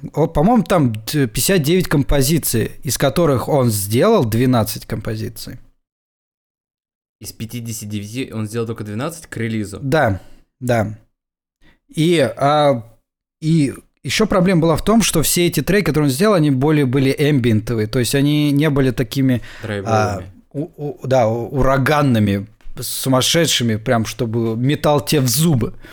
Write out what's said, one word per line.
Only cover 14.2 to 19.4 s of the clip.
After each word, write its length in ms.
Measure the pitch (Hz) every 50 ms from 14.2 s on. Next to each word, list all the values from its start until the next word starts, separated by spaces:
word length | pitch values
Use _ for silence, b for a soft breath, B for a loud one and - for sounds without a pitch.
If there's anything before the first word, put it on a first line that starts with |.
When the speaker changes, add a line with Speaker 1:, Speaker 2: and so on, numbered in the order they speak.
| 220
Speaker 1:
проблема 360 | - 220 196 175 190 190 165 156
была 140 | 165 156
в 80 | - -
том, 160 | 202 214 233
что 220 | 202 - - 165 135
все 240 | - - 180 175
эти 160 | 170 170 160 131
треки, 220 | - 175 208 196
которые 240 | 170 135 156 151 143
он 20 |
сделал, 240 | 127 135 202 220 208
они 160 | 175 151 151
более 360 | 135 127 135 156 156 147 143
были 280 | 127 120 143 131 135 135
эмбиентовые, 680 | - 147 143 151 135 113 120 110 107 107 123 120 110 107
то 140 | 107 - 131
есть 160 | 120 - -
они 340 | 139 139 147 151 147 147 147
не 180 | 143 143 151 160
были 200 | 139 139 135 131
такими, 500 | 117 - 131 - - 139 131 131 123 113